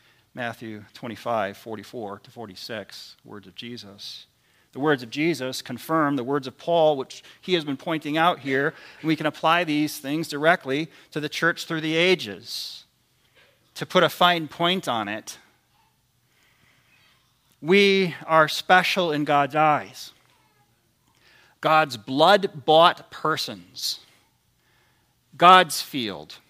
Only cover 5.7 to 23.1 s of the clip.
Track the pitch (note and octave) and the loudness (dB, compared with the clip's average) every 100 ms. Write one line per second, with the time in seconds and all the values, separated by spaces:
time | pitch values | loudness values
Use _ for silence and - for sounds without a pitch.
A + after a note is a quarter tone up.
5.7 | B2 - D#3+ C#3+ C#3+ B2 C#3+ C3 - - | -12 -4 0 0 -2 -4 -6 -6 -12 -2
6.7 | E3+ D#3 C#3+ B2+ - - - - F3 D3+ | 2 4 2 -4 -12 -20 -16 -4 -4 -2
7.7 | C3+ - D#3+ D3+ D#3 E3+ D3+ C3+ C3+ D3+ | -8 -6 -6 -4 0 0 0 -2 -2 -2
8.7 | - - - D#3 D#3 D#3 - D#3+ E3+ E3+ | -6 -18 -8 -4 -2 -2 -2 2 2 2
9.7 | D3+ D3+ - C3+ D#3 D#3+ C#3+ D#3 F3+ C3 | -2 -2 -6 -8 -6 -6 -2 2 2 0
10.7 | C#3 D#3+ - _ D#3 D3 - E3 E3+ - | -6 -6 -12 _ -10 -8 -2 -2 -2 -6
11.7 | D#3+ D#3 D#3+ F3+ F3 A2+ F#2 A#2 - - | -6 -4 0 2 0 -2 -14 -14 -14 -14
12.7 | - - _ _ _ _ _ _ _ _ | -16 -20 _ _ _ _ _ _ _ _
13.7 | - D3 F#3 D#3+ - F3 E3+ D3+ - - | -14 -2 2 2 4 2 2 -4 -4 -2
14.7 | F#3 D3+ A#2 G2+ G#2+ - - _ _ _ | -2 -4 -4 -4 -8 -12 -20 _ _ _
15.7 | _ _ _ _ _ _ _ _ _ _ | _ _ _ _ _ _ _ _ _ _
16.7 | _ _ _ _ _ _ _ _ _ D3 | _ _ _ _ _ _ _ _ _ 2
17.7 | G3+ G3+ F#3+ F3+ C#3 - D#3+ D3+ - - | 4 4 4 0 -4 0 4 4 2 4
18.7 | F#3 F3+ G3+ F3 D3 D3+ C#3+ C#3 D3+ D#3 | 4 4 0 -2 -2 0 0 0 2 2
19.7 | C#3+ G2 - - _ _ _ _ _ _ | 2 -2 -16 -20 _ _ _ _ _ _
20.7 | _ _ _ _ _ _ _ _ - D3+ | _ _ _ _ _ _ _ _ -6 2
21.7 | D#3 D#3 A#2+ G#2 C3+ E3+ G3+ F#3+ D3 D#3+ | 2 2 -4 -6 2 6 6 2 -6 4
22.7 | D#3 E3+ - - | 6 6 4 -8